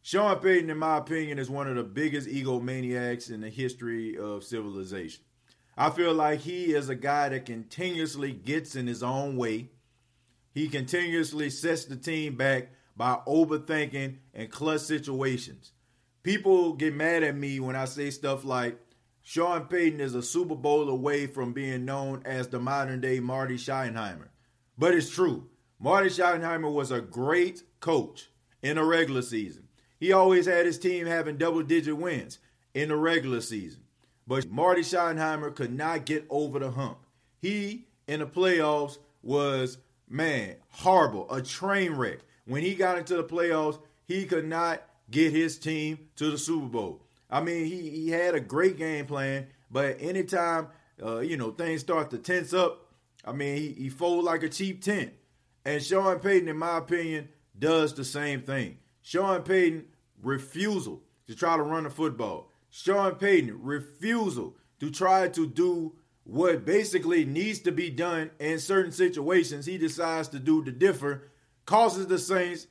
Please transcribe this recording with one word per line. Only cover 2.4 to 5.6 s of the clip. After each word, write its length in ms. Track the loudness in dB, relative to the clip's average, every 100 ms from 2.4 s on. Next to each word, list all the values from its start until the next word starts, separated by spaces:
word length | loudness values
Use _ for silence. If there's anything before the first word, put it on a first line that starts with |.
| -2 -2 -2 -4 -4 -2 -2 -4 -8
in 120 | -10
the 80 | -10
history 680 | -6 -6 -4 -6 -4 -6 -6
of 260 | -8 -8
civilization. 800 | -6 -8 -6 -8 -8 -8 -10 -12 _ _ _ _